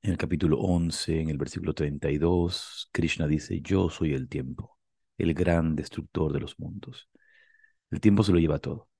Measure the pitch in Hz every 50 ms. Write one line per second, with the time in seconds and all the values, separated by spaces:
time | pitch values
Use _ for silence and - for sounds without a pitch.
0 | - 101 85 - - - 87 76 - 80 73 - 98 92 87 85 85 82 80 -
1 | - - 80 80 80 80 76 67 69 - - 87 85 80 76 - 78 73 73 71
2 | 71 73 73 73 78 85 90 87 85 90 95 - - - - - - _ - -
3 | 82 80 - - 82 73 76 78 - - 95 92 - - 98 95 92 82 - -
4 | 85 78 69 65 65 64 - 69 65 65 - - - - _ _ _ _ _ _
5 | _ _ _ - 87 82 78 73 87 87 85 85 80 80 78 76 76 - - -
6 | 78 - _ 87 80 76 73 71 - - - - - 82 - - - - 123 -
7 | - _ _ _ _ _ _ _ _ _ _ _ _ _ _ _ _ _ - -
8 | - 107 101 101 107 101 90 85 82 78 73 73 - 71 - - - _ _ _